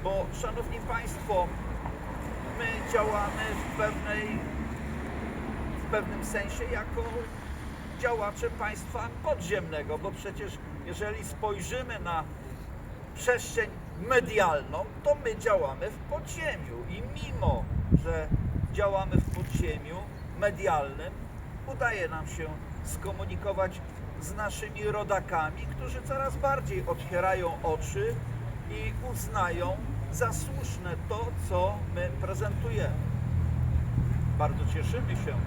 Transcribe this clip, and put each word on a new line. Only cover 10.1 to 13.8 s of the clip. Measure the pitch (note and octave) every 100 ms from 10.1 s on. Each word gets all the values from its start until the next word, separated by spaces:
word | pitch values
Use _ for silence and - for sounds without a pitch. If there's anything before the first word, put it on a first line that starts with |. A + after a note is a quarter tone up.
przecież | F#3 G3+ - G3+ - - - E3+
jeżeli | E3+ G#3 G#3+
spojrzymy | - - G#3+ G3+ F3+ B3 B3+ A3
na | F3+ D#3+ - - - - - - - - - -
przestrzeń | - A#3+ - - G#3+ -